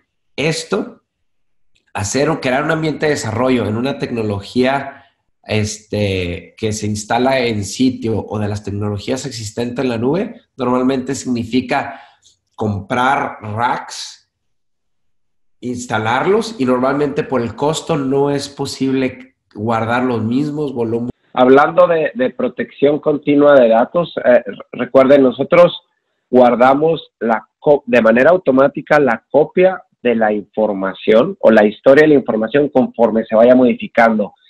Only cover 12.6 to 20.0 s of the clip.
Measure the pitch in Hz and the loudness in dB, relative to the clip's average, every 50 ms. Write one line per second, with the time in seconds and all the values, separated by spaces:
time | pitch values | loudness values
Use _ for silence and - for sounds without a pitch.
12.6 | - 107 101 98 98 - 131 120 123 131 139 143 139 - - - 110 107 104 110 | -6 -4 -4 -6 -6 -6 -4 -2 0 0 0 -2 -4 -6 -10 -12 -14 -10 -6 -4
13.6 | 120 127 147 - - - - - - - - _ _ _ _ _ _ _ _ _ | -4 -4 -4 -6 -8 -12 -16 -16 -16 -16 -18 _ _ _ _ _ _ _ _ _
14.6 | _ _ _ _ _ _ _ _ _ _ _ _ _ _ _ _ _ _ _ _ | _ _ _ _ _ _ _ _ _ _ _ _ _ _ _ _ _ _ _ _
15.6 | - 123 123 123 - - 120 107 107 110 120 131 147 170 196 226 220 - - - | -12 -10 -10 -10 -8 -6 -4 -4 -2 -2 -2 -2 0 0 0 0 -2 -4 -6 -4
16.6 | 131 123 127 123 127 131 139 143 147 143 131 - - - 131 127 117 113 107 - | -2 0 0 0 0 -2 0 -2 -2 -2 -2 -4 -4 -4 -4 -4 -4 -4 -4 -4
17.6 | 143 147 160 151 - - 170 147 139 131 135 139 143 143 143 143 139 - - - | -2 -2 -2 -4 -4 -4 -2 -2 -2 -2 0 0 0 0 -2 -4 -6 -8 -10 -10
18.6 | 143 131 - - 135 135 131 135 131 127 127 - - - _ _ _ _ _ 104 | -10 -10 -6 -4 -4 -2 0 0 -2 -2 -4 -8 -16 -20 _ _ _ _ _ -8
19.6 | 104 113 117 110 113 110 120 127 | -4 -4 -2 -2 -2 -2 -2 -2